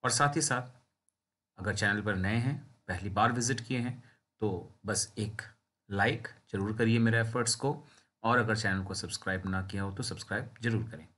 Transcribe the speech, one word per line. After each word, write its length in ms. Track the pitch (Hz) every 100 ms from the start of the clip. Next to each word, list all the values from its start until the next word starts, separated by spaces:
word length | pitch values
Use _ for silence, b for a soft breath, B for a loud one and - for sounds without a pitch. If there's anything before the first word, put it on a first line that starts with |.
और 60 | 123
साथ 260 | - 143 147
ही 60 |
साथ 380 | 147 123 123 - _ _ _ _ _ _ _ -
अगर 160 | 98 104
चैनल 260 | 104 104
पर 140 | 101 95
नए 200 | 92 113
हैं, 200 | 127 147 - - -
पहली 220 | 87 101
बार 220 | 95 113
विजिट 280 | 123 120 113
किए 180 | 113 127
हैं, 240 | 120 120 B B B _
तो 400 | 107 90 - - 101
बस 280 | 98 - -
एक 240 | 107 - - - _ _ _
लाइक 380 | 98 107 151 - - _
ज़रूर 240 | 98 98 107
करिए 220 | 117 117
मेरे 200 | 113 113
एफर्ट्स 360 | 113 120 117 -
को, 280 | 139 151 B B B _
और 140 | 113 123
अगर 200 | 110 107
चैनल 260 | 101 95
को 100 | 95
सब्सक्राइब 540 | 92 - - - 92 95
ना 140 | 95
किया 220 | 92 98
हो 80 | 98
तो 120 | 95
सब्सक्राइब 500 | 127 - - 104 117 -
ज़रूर 220 | 117 113 113
करें। 180 | - -